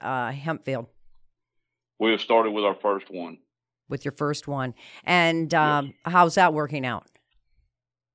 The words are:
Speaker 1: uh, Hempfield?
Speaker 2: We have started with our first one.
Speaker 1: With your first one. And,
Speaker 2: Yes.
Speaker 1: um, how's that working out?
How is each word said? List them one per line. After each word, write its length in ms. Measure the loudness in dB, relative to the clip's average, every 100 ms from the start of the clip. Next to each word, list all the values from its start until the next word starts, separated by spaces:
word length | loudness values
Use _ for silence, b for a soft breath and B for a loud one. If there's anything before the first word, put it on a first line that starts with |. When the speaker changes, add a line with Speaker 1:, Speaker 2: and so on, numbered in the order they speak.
Speaker 1:
uh, 300 | -6 -4 -4
Hempfield? 560 | -6 -8 -6 -6 -8 -8 _ -20 -20 _ _ _ _ _ _ _ -2
Speaker 2:
We 140 | 0
have 80 | 0
started 320 | 2 2 2
with 120 | 0
our 120 | 0 0
first 340 | -2 -2 -6
one. 280 | -12 -12 -14 _ _ _ _ -12
Speaker 1:
With 160 | -10
your 80 | -8
first 340 | -6 -4 -4 -6
one. 280 | -6 -6 B B B
And, 480 | 0 2 4 0 0
Speaker 2:
Yes. 60 | 2
Speaker 1:
um, 360 | 2 2 -2 -10
how's 320 | 2 4 6 6
that 180 | 4
working 320 | 2 -4 -4 -6
out? 200 | -6 -10 _ _ _ _ _ _ _ _ _ _